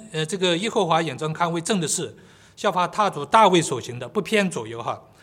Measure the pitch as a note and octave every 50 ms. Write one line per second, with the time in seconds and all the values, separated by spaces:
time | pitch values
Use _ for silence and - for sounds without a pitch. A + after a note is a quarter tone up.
0 | - - - D#3 D#3 D#3 G#3 F#3 F#3+ F#3 E3+ E3+ G3 A3+ - A#3+ F#3+ E3 E3+ D#3+
1 | E3+ D3+ B2+ - D#3 D#3 D#3 - E3+ E3 E3 E3+ E3 - A3+ F#3 D#3+ C3+ - -
2 | D3+ A2 - - - - - - - - - - - G#3 E3+ F3+ F3+ E3+ - -
3 | G#3 F#3+ - D3+ C#3+ C#3 - A3+ A3 F#3+ F#3 E3+ D3+ - D3 A#2+ - - A#2+ B2
4 | B2 A#2+ - G#3+ E3+ - A3 G#3 G3 F3+ D3+ - A2+ A2+ A2+ A2+ A#2+ C#3 A#2 -
5 | - - _ _